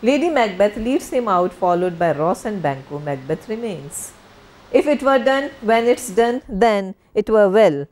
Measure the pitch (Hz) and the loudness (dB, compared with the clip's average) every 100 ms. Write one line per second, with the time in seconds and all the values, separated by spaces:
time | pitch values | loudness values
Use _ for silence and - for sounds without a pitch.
0 | 220 285 330 302 226 185 208 208 220 285 | 2 2 2 0 0 2 0 0 -2 -2
1 | - 277 233 185 180 180 185 175 180 170 | -2 -4 0 0 0 -2 0 0 0 -2
2 | 175 143 156 220 233 208 156 135 135 147 | -2 0 -2 -2 -6 -4 -4 -6 -10 -12
3 | 147 139 131 160 - 220 233 170 143 - | -8 -8 -6 -8 -6 -10 -8 -10 -12 -14
4 | - - - - - - - - 190 277 | -16 -20 -20 -20 -20 -20 -2 0 2 0
5 | 254 269 240 269 294 - 214 226 233 165 | 2 2 2 0 -2 -8 0 2 2 0
6 | - 190 233 247 - 202 233 208 190 190 | -2 0 0 0 -6 0 2 2 -4 -12
7 | _ - 208 220 208 196 208 143 143 | _ -6 0 4 4 6 4 2 -8